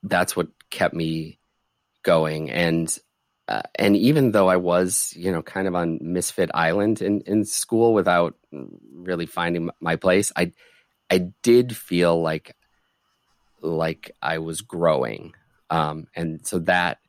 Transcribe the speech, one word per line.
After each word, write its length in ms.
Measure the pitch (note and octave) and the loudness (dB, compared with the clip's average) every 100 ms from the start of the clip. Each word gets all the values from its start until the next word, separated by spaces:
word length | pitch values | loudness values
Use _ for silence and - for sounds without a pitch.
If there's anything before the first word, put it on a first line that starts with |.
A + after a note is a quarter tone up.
that's 320 | F#2+ F2 F2+ - | 0 0 0 -2
what 100 | E2+ _ _ | -4 _ _
kept 240 | - F2 | -2 -2
me 460 | E2 D#2+ D#2+ D#2+ - _ _ _ _ _ _ | 0 -4 -4 -6 -14 _ _ _ _ _ _
going. 460 | - E2+ D#2 D#2 D2+ | 2 2 2 -2 -6
And, 440 | A#1 E2+ E2 E2 - _ _ _ _ - | -2 0 0 -2 -6 _ _ _ _ -8
uh, 160 | - - - | -6 -6 -2
and 220 | G#2 G2+ | 2 4
even 340 | A#2 D3+ C3 | 4 4 4
though 160 | G#2 F#2 | 4 4
I 80 | F#2 | 4
was, 580 | F2+ F2 F#2 - - E2+ | 4 2 2 -2 -4 -6
you 140 | F2+ | -4
know, 100 | F2 | -4
kind 260 | - F#2+ F#2+ | -4 -4 -2
of 80 | F2+ | -2
on 240 | E2+ D#2+ | -2 -4
Misfit 480 | D#2+ F2+ E2+ - F2 | -4 -4 -4 -2 -2
Island 480 | - E2 F2+ G#2 A2 | 0 0 2 0 0
in, 200 | G2 G#2 | -2 -2
in 220 | - G#2 G#2 | 0 -2 0
school 480 | - - A2+ A#2 | -4 -2 2 4
without 420 | A2 F2+ F2 F2 - _ D2+ A1+ - G#1+ | 4 4 2 2 -4 _ -16 -16 -18 -20
really 320 | C#2 F2+ F2 E2+ | -18 -6 -6 -6
finding 380 | - E2+ E2+ | -4 -2 -2
m-, 80 | E2 - | -4 -6
my 160 | E2+ E2 | -4 -2
place, 340 | F#2+ F#2 G#2 - | 2 2 2 -2
I, 180 | F2 _ _ _ _ _ _ | -4 _ _ _ _ _ _
I 200 | F#2 F2+ - | 0 0 -4
did 320 | A#2+ A#2+ B2 A2+ | 4 6 4 -4
feel 460 | - F2 F2 E2+ | -4 2 2 2
like, 340 | D#2+ D#2 - - _ _ _ _ _ _ _ _ _ _ | 0 -4 -8 -20 _ _ _ _ _ _ _ _ _ _
like 500 | D#2+ D#2+ D#2+ D#2 - - | -4 -2 -2 -4 -12 -8
I 160 | C#2 E2 | -6 -4
was 240 | D#2+ E2 | -6 -10
growing. 720 | - F2 E2+ D2 B1+ G#1 - - _ _ _ | -10 -2 2 2 0 -6 -14 -20 _ _ _
Um, 380 | D#2+ D2+ D2+ D2+ - | -2 -2 -4 -12 -8
and 320 | E2 D#2+ - | -8 -6 -6
so 120 | F2+ | -4
that 400 | E2 F2+ F2 - | 0 2 0 -4